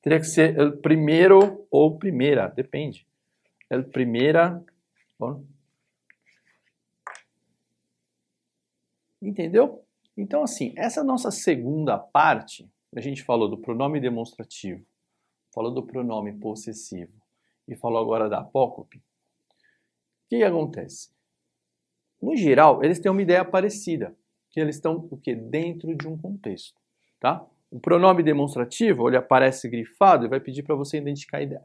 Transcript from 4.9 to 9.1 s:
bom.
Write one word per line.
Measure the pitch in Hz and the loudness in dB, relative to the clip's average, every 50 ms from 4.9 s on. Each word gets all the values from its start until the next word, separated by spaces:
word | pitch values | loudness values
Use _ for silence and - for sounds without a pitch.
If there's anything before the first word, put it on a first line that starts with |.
| _ _ _ _ _ _ | _ _ _ _ _ _
bom. | 113 120 143 139 143 143 - _ _ _ _ _ _ _ _ _ _ _ _ _ _ _ _ _ _ _ _ _ _ _ _ _ _ _ _ _ _ - - - _ _ _ _ _ _ _ _ _ _ _ _ _ _ _ _ _ _ _ _ _ _ _ _ _ _ _ _ _ _ _ _ _ _ _ _ _ _ | -8 -8 -8 -10 -14 -20 -20 _ _ _ _ _ _ _ _ _ _ _ _ _ _ _ _ _ _ _ _ _ _ _ _ _ _ _ _ _ _ -18 -18 -18 _ _ _ _ _ _ _ _ _ _ _ _ _ _ _ _ _ _ _ _ _ _ _ _ _ _ _ _ _ _ _ _ _ _ _ _ _ _